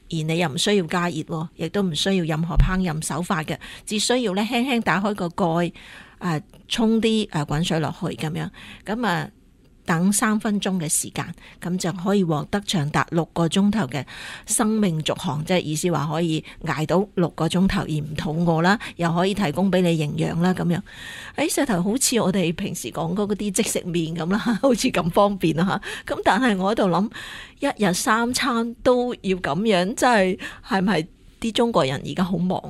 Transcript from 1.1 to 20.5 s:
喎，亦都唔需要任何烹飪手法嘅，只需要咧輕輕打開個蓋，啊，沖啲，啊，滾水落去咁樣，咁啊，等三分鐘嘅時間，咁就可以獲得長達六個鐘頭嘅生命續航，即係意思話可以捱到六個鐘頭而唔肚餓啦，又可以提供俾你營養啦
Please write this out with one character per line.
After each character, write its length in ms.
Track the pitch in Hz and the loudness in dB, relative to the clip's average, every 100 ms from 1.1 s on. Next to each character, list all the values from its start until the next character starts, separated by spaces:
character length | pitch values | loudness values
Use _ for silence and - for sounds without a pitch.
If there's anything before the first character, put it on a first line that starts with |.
| 151 | -4
喎， 260 | - 160 170 - | -6 -6 -8 -6
亦 120 | 165 | -4
都 120 | 202 | -2
唔 120 | 190 | 0
需 220 | 147 190 196 | 0 0 2
要 80 | |
任 220 | 160 156 170 | 2 0 2
何 80 | - | 4
烹 220 | 175 185 | 4 2
飪 240 | 180 156 | -2 -2
手 180 | 156 156 | -4 -4
法 200 | 175 180 | -2 -2
嘅， 140 | 151 143 - - - | -4 -8 -10 -16 -6
只 120 | 214 | -2
需 240 | - 247 | 2 2
要 100 | 226 | 2
咧 100 | 185 | 0
輕 240 | 214 247 262 | 0 0 0
輕 120 | 240 | 0
打 180 | 214 170 | 2 0
開 140 | 202 | 0
個 120 | 202 175 | -2 -4
蓋， 440 | - 180 165 170 - - - - - | 0 0 2 0 -4 -18 -20 -20 -8
啊， 220 | 175 151 - - - | -4 -4 -6 -16 -6
沖 320 | - 220 226 | 0 2 4
啲， 280 | 220 220 208 | 4 2 0
啊， 140 | 165 | -2
滾 200 | 147 147 | -2 -2
水 140 | 180 165 | 0 0
落 100 | 147 | -2
去 160 | 165 170 - | -4 -6 -4
咁 140 | 156 | -4
樣， 180 | 170 156 - - - | -4 -6 -10 -18 -14
咁 220 | - 220 226 | -8 -4 -2
啊， 220 | 165 143 - _ _ _ _ | -2 -4 -12 _ _ _ _
等 280 | - 165 185 | -2 2 2
三 260 | 208 220 214 | 2 2 2
分 220 | 220 202 | 0 0
鐘 180 | 196 185 | 0 -2
嘅 100 | 156 | 0
時 220 | - - | -2 -2
間， 240 | - 135 170 - - | -6 -8 -10 -18 -12
咁 160 | 175 185 | -6 -2
就 140 | 175 | -2
可 220 | 190 180 | -2 2
以 80 | 202 | 2
獲 240 | 175 151 - | 2 0 -2
得 80 | 202 | -4
長 280 | 202 190 143 | -2 -2 0
達 140 | 156 - | 0 0
六 140 | 165 156 | 0 0
個 160 | - 165 | 0 0
鐘 200 | 196 202 | 4 4
頭 140 | 214 139 | 2 0
嘅 180 | 143 - - - - - | -4 -8 -12 -14 -14 -4
生 200 | - 220 | 0 2
命 340 | 220 190 160 | 2 2 0
續 120 | 156 156 | -2 -4
航， 280 | 180 151 | -4 -4
即 100 | 156 | 0
係 60 | 185 | 0
意 140 | - | 0
思 160 | 156 180 | -2 0
話 160 | 156 147 | 0 0
可 160 | 156 | 0
以 220 | 170 156 - - | 0 -2 -4 -8
捱 240 | 170 139 156 | -6 -4 0
到 180 | 165 208 | 0 0
六 140 | - 170 | 0 -2
個 180 | - 160 | 0 0
鐘 180 | 180 190 | 2 2
頭 140 | 196 | 2
而 80 | - | -2
唔 260 | 156 151 | -4 -4
肚 300 | 151 185 156 | -4 -4 0
餓 180 | 170 160 | 2 2
啦， 160 | 170 208 - - | 2 2 -2 -4
又 160 | 170 | -2
可 140 | 170 190 | 2 0
以 80 | |
提 160 | 202 185 | 0 -2
供 220 | 156 196 | 0 2
俾 80 | 185 | 4
你 80 | 180 165 | 4 2
營 140 | 147 | 0
養 260 | 156 160 165 | -2 -2 0
啦 140 | 180 | 2